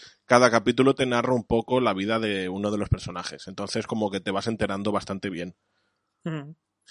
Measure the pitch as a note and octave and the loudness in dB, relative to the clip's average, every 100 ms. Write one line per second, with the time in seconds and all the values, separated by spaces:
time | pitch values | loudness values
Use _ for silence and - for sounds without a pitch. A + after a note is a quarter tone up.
0 | - _ - B2 B2 A2+ G#2 A#2+ C3 C3 | -20 _ 4 6 8 6 4 4 4 4
1 | B2+ A#2+ A#2+ B2+ - A#2 A2+ B2+ A#2+ F#2+ | 0 0 2 0 0 -2 0 2 2 0
2 | G2 A2+ G#2+ G2 F#2 F#2+ G#2 G#2 G2+ - | 0 0 0 -2 -4 -4 -2 -2 0 -2
3 | - F2+ - C#2 - G2 G2+ A2+ - A2 | -2 -10 -10 -12 -12 -8 -6 -4 -4 -2
4 | G#2 F#2+ F#2+ F#2+ A2+ A2+ G2+ G2 G#2 G2+ | -2 -4 -4 -4 -4 -4 -4 -4 -2 -2
5 | - G2 G2+ F2 - - _ _ _ _ | -4 -6 -8 -8 -10 -12 _ _ _ _
6 | _ _ E3+ D#3 C#3+ D#3+ _ _ _ | _ _ -10 -8 -10 -18 _ _ _